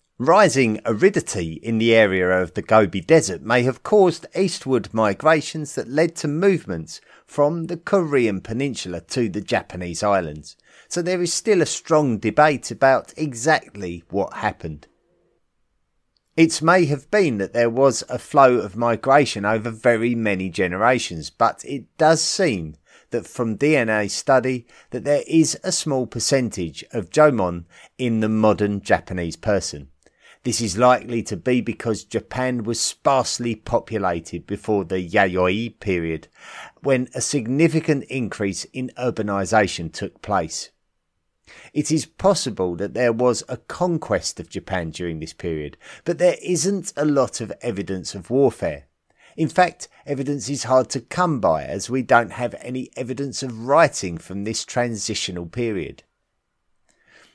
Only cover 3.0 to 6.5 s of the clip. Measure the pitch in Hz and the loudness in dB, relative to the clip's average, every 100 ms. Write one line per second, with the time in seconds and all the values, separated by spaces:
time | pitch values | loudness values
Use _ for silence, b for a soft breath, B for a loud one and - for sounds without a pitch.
3 | 82 160 98 85 71 123 123 123 - 214 | 4 4 4 -6 -2 0 0 -2 2 4
4 | 185 - - 165 196 - 135 127 - 110 | 6 2 -6 -4 -2 -4 -2 -2 0 0
5 | 107 95 151 160 - 160 143 - 113 139 | 0 2 2 2 0 -8 -8 -8 -4 0
6 | 170 - 151 151 196 | 0 -2 -6 0 2